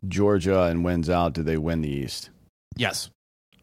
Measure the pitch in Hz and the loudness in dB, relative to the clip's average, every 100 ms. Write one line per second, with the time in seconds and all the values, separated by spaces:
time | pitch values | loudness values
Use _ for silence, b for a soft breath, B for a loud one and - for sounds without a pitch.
0 | 98 87 101 101 87 95 87 85 87 87 | -6 2 4 4 4 2 2 2 0 0
1 | 78 87 85 82 78 80 78 82 76 69 | 0 2 0 0 -2 -2 -2 -2 -2 -4
2 | 65 - - _ _ _ _ - 110 - | -6 -10 -14 _ _ _ _ -4 -4 -4
3 | - _ _ _ _ _ | -10 _ _ _ _ _